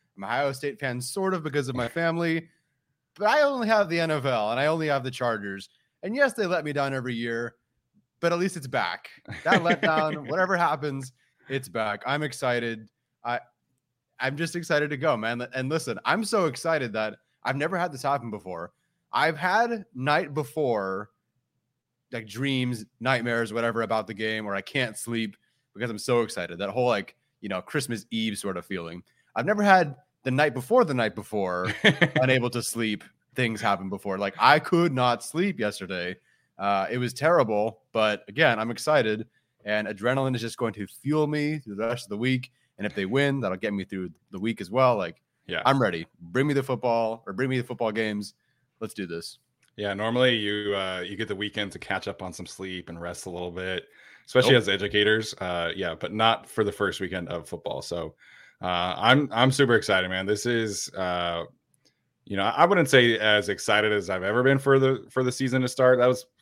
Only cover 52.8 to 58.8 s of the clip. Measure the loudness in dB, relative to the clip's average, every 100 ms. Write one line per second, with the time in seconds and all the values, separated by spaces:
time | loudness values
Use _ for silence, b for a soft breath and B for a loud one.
52.8 | -12 -12 -10 -10 -10 -8 -8 -6 -6 -6
53.8 | -8 b b b b 4 6 6 4 -2
54.8 | 0 2 4 4 0 -6 -4 -2 -4 -4
55.8 | -6 -6 -6 2 2 2 -2 -2 -2 0
56.8 | -4 -4 -6 -6 -6 -8 -8 -10 -8 -8
57.8 | -6 -6 -8 -12 b b b b -2 0